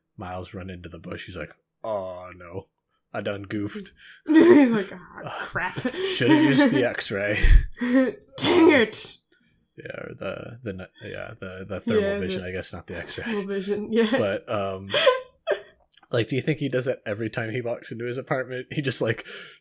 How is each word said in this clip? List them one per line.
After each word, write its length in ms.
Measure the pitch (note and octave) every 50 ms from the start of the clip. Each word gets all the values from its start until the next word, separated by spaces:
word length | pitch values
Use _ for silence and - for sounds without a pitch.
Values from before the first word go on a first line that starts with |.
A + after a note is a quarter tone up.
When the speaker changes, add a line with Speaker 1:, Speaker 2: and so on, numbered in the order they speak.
| _ _ _
Speaker 1:
Miles 360 | - F#2+ F2+ F2+ F#2 F2+ - -
run 160 | F#2+ F2+ F#2+
into 200 | F#2 F2 F2 E2+
the 100 | E2+ E2
bush, 260 | E2 F2+ G2 - -
he's 120 | - F#2
like, 180 | F2 D2+ - - _ _ _ _ _ -
"Oh, 460 | A2+ G#2+ G2+ F#2 F#2 F2+ F2+ F2+ F2+ F2+
no. 320 | F2+ F2 E2+ F2 G2 - _ _ _ _ _ _ _ _ _ -
I 60 | A2
done 240 | G2+ G#2+ G2+ G2 G2+
goofed." 480 | F#2+ A2 G#2 G2+ G#2 - G#2+ F#2+ - - _ - -
Speaker 2:
<laughs> 160 | - - _
He's 460 | - D#4 D#4+ E4+ E4+ F4 D4 C#4 A#3+
like, 180 | A#3 G#3+ F#3+ - G3
"Ah, 500 | F3+ - - - - - - - - -
Speaker 1:
Uh, 20 |
Speaker 2:
crap." 300 | - - F#3 E3+ F#3 - - - B3+ - - -
Speaker 1:
shoulda 360 | - - - - A#2 D#4 D4
used 300 | - C3+ C3+ B2+ C#4+ B3
the 140 | F3 C3 A#2+
Speaker 2:
<laughs> 0 |
Speaker 1:
X-ray. 580 | A#2+ G2+ - - - A2+ G2 G2+ G#2 G#2+ - - - - - - - - - B3 B3 B3 C4+ C4 B3 - - - _ -
Speaker 2:
Dang 260 | - - D4 F4 F4 E4
Speaker 1:
Um, 60 | F4
Speaker 2:
it. 460 | D4+ C4 A3 G#3+ - - - - - - _ _ _ _ _ _ _ _ _ _ _
Speaker 1:
yeah, 280 | - - - - - -
or 80 | - -
the, 420 | - - F#2+ - - - - A#2 A#2+ B2+
the 60 | G#2+
n-, 180 | F#2+ F#2 F#2 - _ _ - -
yeah, 220 | - - F#2 - A2+ -
the, 260 | - F#2 F2+ F#2 F#2+
the 120 | - G2 F2+
thermal 220 | - A#3 A3 G#2+ G2
Speaker 2:
Yeah, 100 | G2 G2+
the 60 | G2+
Speaker 1:
vision, 200 | F#2 F#2 F#2+ F#2 F#2
I 80 | F#2
guess, 200 | F#2 F#2 F2 -
not 160 | - F2 -
the 100 | - F2+
X-ray. 280 | E2+ E2 - - - -
Speaker 2:
thermal 200 | A#3 A3 G#3 F#3+
vision, 440 | G3 G3 G3 F#3 G3+ G3+ G#3 G#3 -
yeah. 240 | A3 A3+ A3+ G#3+ A#3
Speaker 1:
But, 320 | C4 G#2+ - - E3+ - -
um, 400 | A2+ G2+ G2 G2 F#2+ F#2+ G2 G2 - D5 D#5+ C#5 B4+ C5 B4+ - _ _ _ E5
Speaker 2:
<laughs> 600 | - - - - _ _ _ _ _ _ - -
Speaker 1:
like, 180 | - A#2+ A2 -
do 80 | C#3
you 40 | B2+
think 180 | - - D3 -
he 100 | C#3+ C3+
does 160 | C3 B2+ A#2+
that 140 | C3 A#2+ - -
every 240 | A2+ G#2 G#2+ A#2 A2
time 220 | - B2+ A2+ A2+
he 80 | A2 B2+
walks 320 | A#2 A#2 A#2+ - - -
into 140 | A#2+ A2+ A#2+
his 120 | B2 A#2+
apartment? 500 | C3 B2 - D3+ C3 B2+ B2 B2+ B2+ B2+ -
He 100 | - D3+
just, 200 | C#3+ C3+ A#2 -
like, 260 | C3 A2 A#2 - - - - - - - - -